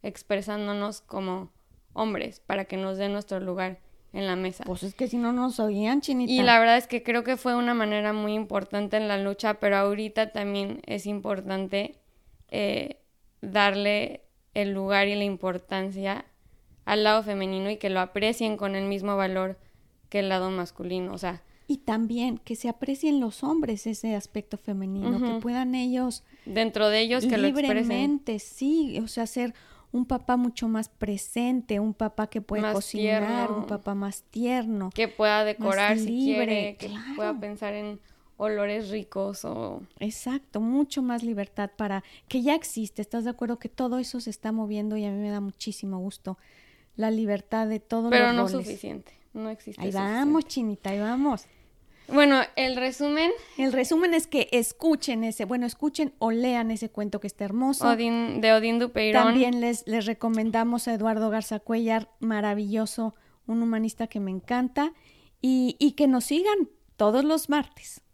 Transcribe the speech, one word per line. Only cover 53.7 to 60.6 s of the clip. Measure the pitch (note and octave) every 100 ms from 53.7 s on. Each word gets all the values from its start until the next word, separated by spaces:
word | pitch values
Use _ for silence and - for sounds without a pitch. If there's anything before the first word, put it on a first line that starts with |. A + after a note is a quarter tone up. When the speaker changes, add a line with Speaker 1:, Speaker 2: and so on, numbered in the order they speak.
Speaker 2:
resumen | C4 B3+ E4 F4
es | E4 -
que | C#4+ A#3
escuchen | B3 A#3 - D#4+ D4 - A#3
ese, | A3+ A3 G3+
bueno, | B3
escuchen | B3 - D4 D4 D4 -
o | A3+
lean | A3+ B3+ A#3+ A3+
ese | A3 A3
cuento | - G#3 G3+
que | G3+
está | - G3+
hermoso. | G#3+ C4 C4+ A#3+
Speaker 1:
Odín, | A#3 A#3 A#3 A#3 -
de | A3
Odín | A3 A3+ A#3
Dupeirón. | A#3+ A3 A3 G#3+
Speaker 2:
También | A3 A#3+ B3 A#3+
les, | A#3+ A#3 -
les | A3+
recomendamos | G#3 A3+ A#3 A3 A3 A3+